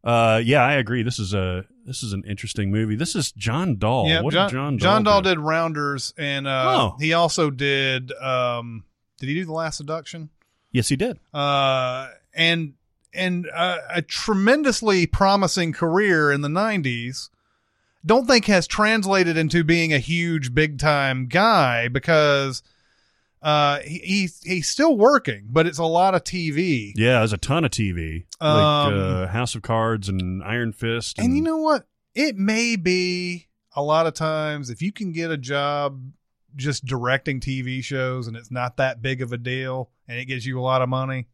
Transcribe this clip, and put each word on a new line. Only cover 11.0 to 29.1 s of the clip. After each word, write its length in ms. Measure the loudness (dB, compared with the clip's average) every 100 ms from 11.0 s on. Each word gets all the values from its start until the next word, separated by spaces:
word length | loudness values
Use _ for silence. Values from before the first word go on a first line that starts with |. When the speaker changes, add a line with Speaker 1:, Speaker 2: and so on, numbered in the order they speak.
| -2 -6 _
Speaker 2:
Uh, 760 | -4 0 2 2 2 -2 -4 -10 -18 _
and, 400 | 0 2 2 -4 -12 _ _ _
and, 320 | -6 -4 -4 -6
uh, 240 | -4 -2 -2 -6
a 100 | -6
tremendously 1040 | -6 -6 -2 2 4 4 2 0 2 2 2
promising 680 | 2 4 4 2 0 -2
career 580 | 0 0 2 4 4 4
in 100 | 2
the 80 | 0
nineties. 800 | -2 0 0 -2 -4 -6 -10 -14 _ _ _ _ _ _ _
Don't 220 | 2 4 6
think 200 | 4 6
has 200 | 2 2
translated 720 | 2 2 2 2 2 4 2
into 260 | 2 2
being 300 | 4 2 4
a 60 | 0
huge 560 | 0 -2 0 -2 0 0
big-time 720 | 0 2 2 2 2 -2 0
guy 600 | 2 4 6 4 2 0
because, 760 | -2 4 4 6 4 0 -6 _ _ _ _ _ _ _ _
uh, 360 | 0 2 4 0
he, 180 | -6 -10
he's, 420 | -2 0 0 -6
he's 240 | -6 -4 -2
still 260 | 2 4 6
working, 520 | 6 6 2 -6 -2
but 160 | 2 2
it's 120 | 0
a 40 |
lot 300 | 0 4 4 2
of 80 |
T 280 | -2 -4 -2
V. 420 | 0 0 0 -2 0
Speaker 1:
Yeah, 240 | 4 4
there's 140 | 2
a 40 | -2
ton 260 | -2 0 0
of 60 |
T 200 | -2 -2
V. 340 | -2 -6 -8 -12 -4
Like, 100 | 2
Speaker 2:
Um, 440 | 4 4 2 2 0
Speaker 1:
uh, 280 | 0